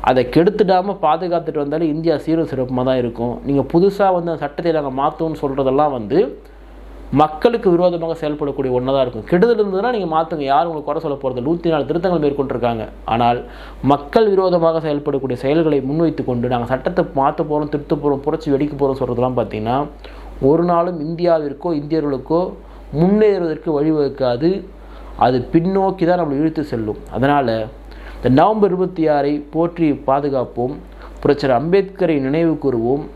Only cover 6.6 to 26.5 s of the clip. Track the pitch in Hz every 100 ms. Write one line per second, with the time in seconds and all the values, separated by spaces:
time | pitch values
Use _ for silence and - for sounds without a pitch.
6.6 | - - - - - 135 151 - 240 233
7.6 | 196 170 180 170 165 160 151 147 147 135
8.6 | 131 123 127 139 123 113 104 180 226 226
9.6 | 202 185 233 247 180 156 165 165 143 139
10.6 | 170 156 143 151 156 139 131 123 127 170
11.6 | 170 156 127 165 185 170 147 143 135 123
12.6 | 120 113 107 - - 113 120 120 123 -
13.6 | - - 127 143 - 226 220 190 185 175
14.6 | 165 165 156 147 143 139 131 123 135 156
15.6 | 160 147 131 151 165 147 131 123 120 123
16.6 | 120 131 - - 160 139 139 151 151 151
17.6 | 151 147 143 151 143 135 143 160 156 135
18.6 | 147 147 139 131 123 117 127 123 107 107
19.6 | 107 131 147 - - - - - 135 160
20.6 | 175 170 175 175 147 165 175 160 147 139
21.6 | 175 156 147 160 143 135 - 160 185 208
22.6 | - - - 135 175 208 214 196 170 151
23.6 | - 147 151 156 139 135 127 120 160 196
24.6 | - - - - - - 117 127 127 165
25.6 | 170 190 190 185 170 180 160 139 160